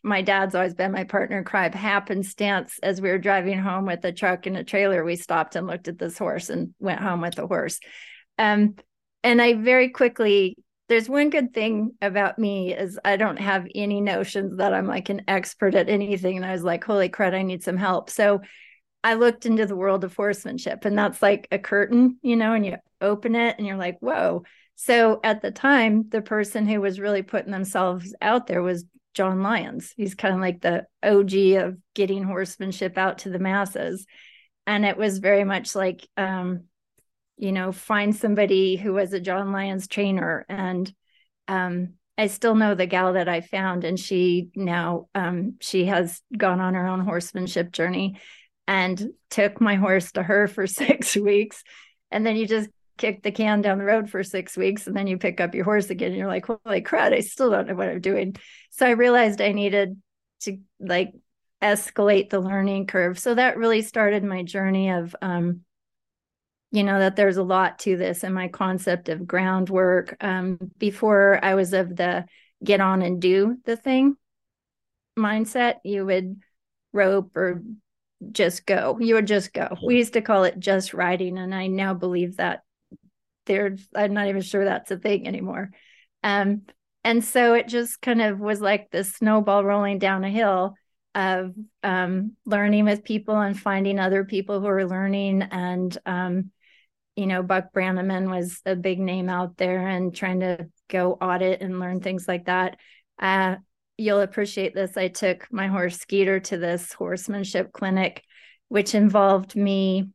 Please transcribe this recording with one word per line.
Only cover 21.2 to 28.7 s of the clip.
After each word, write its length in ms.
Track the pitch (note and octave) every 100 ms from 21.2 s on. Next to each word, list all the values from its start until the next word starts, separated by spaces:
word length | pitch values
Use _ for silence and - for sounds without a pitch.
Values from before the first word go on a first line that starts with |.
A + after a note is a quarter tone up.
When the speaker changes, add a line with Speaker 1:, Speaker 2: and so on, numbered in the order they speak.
Speaker 1:
like 280 | G3+ G3+ -
a 80 | G3
curtain, 580 | - G3+ G#3 A#3+ B3+ B3
you 160 | C4 A#3
know, 160 | A3
and 120 | A3+ G3+
you 120 | F3 _ _
open 340 | G3 G#3 A#3 A#3
it 220 | A#3 A3
and 100 | G#3
you're 80 | F#3+
like, 240 | F3+ F3
"Whoa." 440 | A#3+ D#4 F3 F3 - _ _ -
So 440 | - A#3 A3+ G#3+
at 200 | A3 G#3+
the 100 | G3+
time, 560 | G#3 C4+ C#4+ A3+ G#3+ G#3+
the 140 | A3
person 440 | G#3 G#3+ G#3 A3+ G#3
who 140 | G#3+
was 180 | G3 F#3+
really 220 | G3+ G3+
putting 280 | G3 G#3 G3
themselves 640 | G3 F#3+ F#3+ F#3 F3+ F3+ A3
out 260 | G#3 A#3+ B3
there 140 | F3
was 220 | F3+